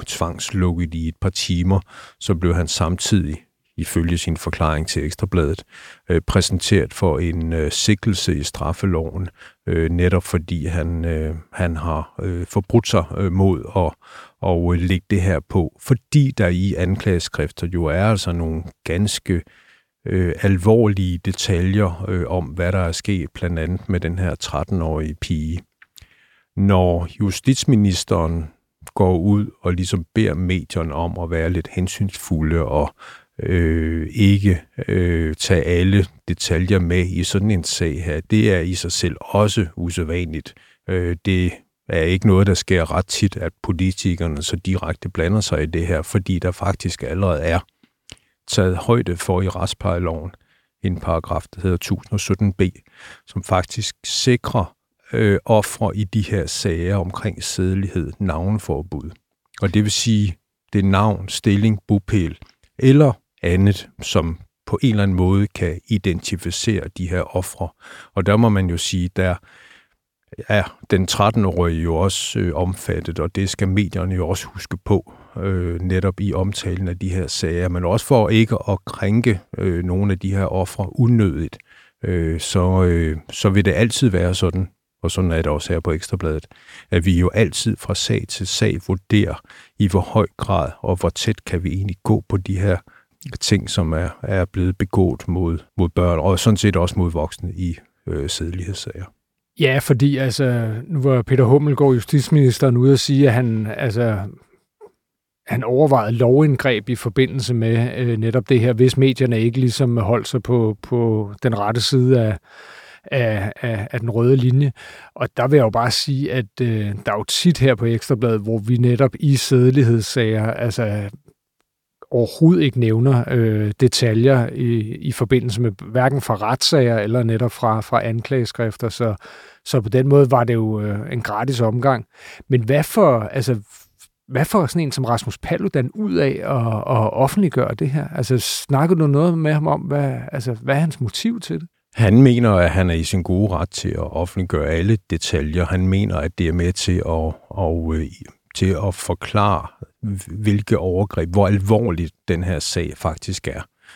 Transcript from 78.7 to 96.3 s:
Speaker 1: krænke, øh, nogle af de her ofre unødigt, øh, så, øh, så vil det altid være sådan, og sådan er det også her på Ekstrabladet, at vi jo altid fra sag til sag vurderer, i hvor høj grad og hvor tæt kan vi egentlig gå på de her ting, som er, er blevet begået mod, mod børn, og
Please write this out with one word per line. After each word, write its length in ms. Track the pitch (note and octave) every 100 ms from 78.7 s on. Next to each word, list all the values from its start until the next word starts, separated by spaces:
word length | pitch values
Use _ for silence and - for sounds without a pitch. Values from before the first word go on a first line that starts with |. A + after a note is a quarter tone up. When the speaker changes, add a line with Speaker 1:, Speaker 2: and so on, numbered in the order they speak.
| F#2+ -
Speaker 1:
krænke, 540 | - G2 A2 A#2+ F#2 - F2
øh, 260 | F#2 F2
nogle 280 | F2+ F#2 G2+
af 80 | F#2+
de 120 | G2
her 140 | F#2+ F#2+
ofre 540 | F#2+ F2+ - F#2+ -
unødigt, 580 | A#2+ A#2+ G2 D2 E2 - _ _ _ _
øh, 360 | - F2+ E2 E2
så, 440 | - G2 F2+ F#2
øh, 340 | F2+ E2+ D#2+ D#2+ -
så 180 | - G2+
vil 160 | F#2+ G2+
det 80 |
altid 360 | D2+ A2+ - B2
være 260 | F2+ F2 F#2
sådan, 340 | F#2 F2+ F#2 _ _ _
og 80 | -
sådan 200 | - F#2
er 60 | E2
det 100 | D#2
også 260 | D2 -
her 60 | E2+
på 120 | F2
Ekstrabladet, 560 | D#2 - F#2 E2 D#2 - _ - - -
at 140 | F#2 E2+
vi 140 | F2
jo 100 | F2+
altid 440 | G#2 G2 - A2+ F#2+
fra 180 | - -
sag 300 | - A2 -
til 200 | - F#2+
sag 300 | - G#2+ - -
vurderer, 540 | F#2+ - G#2 G2 - - - - -
i 80 | G2+
hvor 120 | F#2
høj 280 | F2 A2 F#2+ -
grad 340 | - F2+ D2+ -
og 160 | - F#2
hvor 140 | F2
tæt 360 | - - - -
kan 180 | F2+
vi 60 | F2+
egentlig 280 | F#2+ G2 F#2
gå 200 | - A2 -
på 80 | G2
de 220 | F#2 F#2+
her 180 | G2 F2+ - _ _ _ - -
ting, 300 | - G2+ -
som 220 | - E2
er, 180 | D#2 F2 -
er 220 | - G2 F2+
blevet 320 | - F#2 F#2
begået 500 | F#2 - F#2 B1 -
mod, 320 | F2 E2+ E2 - -
mod 120 | F2
børn, 300 | - F2 E2
og 200 | E2